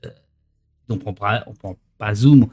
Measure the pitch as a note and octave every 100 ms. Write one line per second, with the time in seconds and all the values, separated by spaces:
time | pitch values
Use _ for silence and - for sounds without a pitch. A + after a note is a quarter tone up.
0 | - - _ _ _ _ _ _ - G#2
1 | - F#2 G2+ A2+ A2+ G#2 G2 F#2 _ _
2 | G#2+ G#2 C3+ C#3+ G#2+